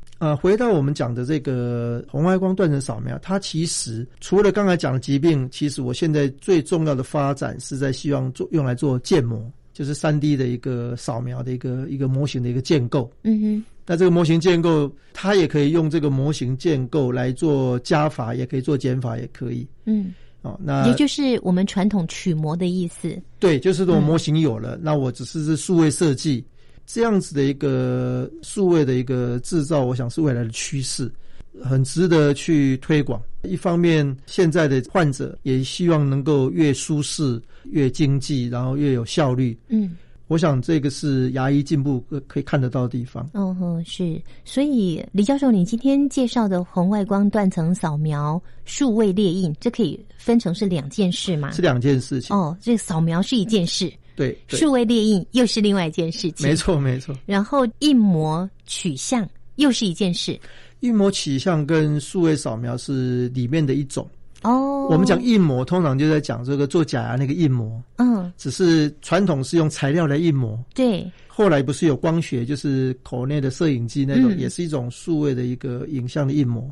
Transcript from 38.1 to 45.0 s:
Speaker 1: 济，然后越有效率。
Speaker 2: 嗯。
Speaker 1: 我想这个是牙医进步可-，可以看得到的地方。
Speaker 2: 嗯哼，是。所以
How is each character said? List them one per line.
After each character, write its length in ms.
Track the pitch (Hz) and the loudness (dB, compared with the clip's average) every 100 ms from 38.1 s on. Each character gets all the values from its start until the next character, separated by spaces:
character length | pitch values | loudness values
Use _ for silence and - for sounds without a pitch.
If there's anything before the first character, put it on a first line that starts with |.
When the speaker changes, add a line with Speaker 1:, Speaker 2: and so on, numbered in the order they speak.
| 139 | 2
Speaker 1:
济， 280 | 135 143 120 | 0 -2 -2
然 180 | 123 127 | -2 -2
后 100 | 139 | 0
越 180 | 147 | 0
有 120 | 127 113 | 0 0
效 260 | - 143 | 0 2
率。 240 | 127 127 113 - | 2 0 -2 -2
Speaker 2:
嗯。 280 | 220 196 170 - - - | -2 -2 -6 -16 -20 -2
Speaker 1:
我 80 | 160 | 0
想 240 | 165 131 | 2 2
这 200 | 123 160 | 2 0
个 100 | 139 | 0
是 400 | 135 147 135 127 | -2 -2 0 0
牙 180 | 131 131 | 0 2
医 100 | 143 | 2
进 220 | 139 156 | 2 0
步 180 | 135 127 - | 0 -2 -4
可-， 100 | 147 - | -10 -6
可 120 | 143 | -6
以 40 | |
看 160 | 139 147 | -2 0
得 80 | 127 | 0
到 140 | 131 | 0
的 80 | 123 | -2
地 160 | 123 123 | -4 -6
方。 240 | 120 131 | -10 -8
Speaker 2:
嗯 220 | 208 190 185 | -4 -4 -2
哼， 280 | 175 165 170 | -4 -4 -6
是。 340 | - 175 160 - - | -6 -4 -4 -10 -16
所 200 | - 262 | -6 -2
以 360 | 285 254 190 156 | 0 2 0 -2